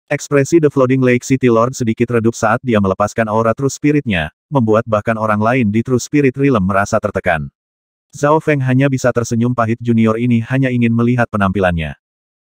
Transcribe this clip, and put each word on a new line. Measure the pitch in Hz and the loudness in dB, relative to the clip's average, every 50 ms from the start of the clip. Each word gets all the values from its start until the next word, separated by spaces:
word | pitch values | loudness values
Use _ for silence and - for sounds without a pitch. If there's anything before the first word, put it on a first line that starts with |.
| _ | _
Ekspresi | - 147 143 - - 147 139 139 - - 170 | -8 -8 -6 -4 0 0 0 2 4 2 2
The | 151 143 | 2 2
Floating | - 139 131 123 131 135 | 2 2 2 2 2 2
Lake | 131 127 123 123 - | 2 2 2 0 0
City | - 135 127 - 123 | 0 0 2 2 2
Lord | 113 110 113 123 135 | 4 4 2 0 -2
sedikit | - 123 110 113 - 120 - 120 | -4 -2 -2 -2 -2 -2 0 0
redup | 117 107 113 117 - | 0 0 0 -2 0
saat | - 107 110 - | -2 -2 -2 -2
dia | - 127 113 104 | -2 0 0 0
melepaskan | 98 95 95 - 104 104 - - 113 | 2 0 0 0 -2 -2 -2 -2 -2
aura | 107 104 110 113 113 113 - | 0 0 0 0 0 0 -2
True | 139 135 - | -2 -6 -4
Spirit-nya, | - - 147 151 147 139 120 98 85 78 76 - _ _ - 151 | -2 -2 0 0 0 0 -2 -2 -4 -4 -6 -10 _ _ -4 -2
membuat | 139 117 110 107 110 117 | 0 2 2 2 2 0
bahkan | 113 110 104 - - 113 110 | 0 -2 -2 -2 -2 -4 -2
orang | 110 107 107 104 | -2 -2 -2 0
lain | 107 113 123 135 120 101 104 | 0 0 0 0 0 0 0
di | 113 | -2
True | 117 - 127 120 | -2 0 -2 -2
Spirit | - - - 147 143 131 123 135 | -2 -2 0 0 2 0 0 0
Realm | 139 139 131 107 | 0 0 2 2
merasa | 90 95 101 95 101 - - 107 | 0 0 0 0 -2 0 -2 -2
tertekan. | - 101 - 98 - 92 85 78 71 69 - _ _ _ _ _ _ _ _ _ _ _ - | -2 -4 -6 -4 -2 -2 -2 -2 -4 -8 -14 _ _ _ _ _ _ _ _ _ _ _ -8
Zhao | - 143 143 151 160 | -2 0 2 2 2
Feng | - - 151 143 | 0 0 -2 0
hanya | 131 127 127 127 139 | 0 0 2 2 2
bisa | 143 135 127 - 123 | 2 0 0 0 0
tersenyum | 117 120 117 - 120 113 117 123 127 - | 0 -2 -2 -2 -2 0 0 0 0 -2
pahit, | 117 110 117 120 | -2 -2 -2 -2
junior | 120 120 117 113 113 110 110 113 | 0 0 2 2 2 2 0 0
ini | 120 123 120 117 113 | 0 0 0 0 0
hanya | - 131 131 135 127 | -2 -2 0 0 0
ingin | 123 123 117 117 113 | 0 0 0 0 2
melihat | 117 117 120 123 123 117 | 2 0 0 0 0 -2
penampilannya. | - - 107 98 95 95 101 95 90 85 82 80 73 69 _ _ _ _ _ _ _ _ _ _ | -2 -2 -2 -2 0 0 0 0 0 0 -2 -4 -6 -10 _ _ _ _ _ _ _ _ _ _